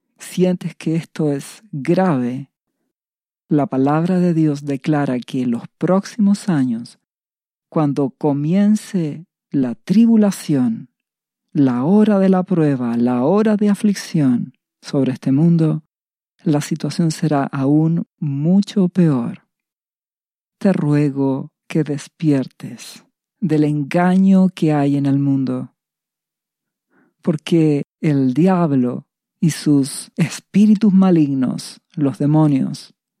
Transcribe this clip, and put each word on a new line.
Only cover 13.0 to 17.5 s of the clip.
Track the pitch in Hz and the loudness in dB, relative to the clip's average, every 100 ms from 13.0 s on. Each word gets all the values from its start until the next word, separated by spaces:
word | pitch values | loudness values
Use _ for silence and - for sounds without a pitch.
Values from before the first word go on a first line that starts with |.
| 120 123 | 0 0
hora | 135 202 220 208 | 0 2 2 0
de | 208 | 0
aflicción | 196 214 190 - 165 135 120 - - _ _ | 0 0 -2 -4 0 0 0 -4 -14 _ _
sobre | - 147 131 | -6 -2 -2
este | 117 135 | -2 -2
mundo, | 135 170 170 156 156 - _ _ _ _ _ | 2 4 2 2 -2 -8 _ _ _ _ _
la | 170 143 | -2 -2
situación | - 160 147 - 165 | -4 -6 -6 -2 -2
será | - 156 143 | -2 -2 -2
aún | 135 | -2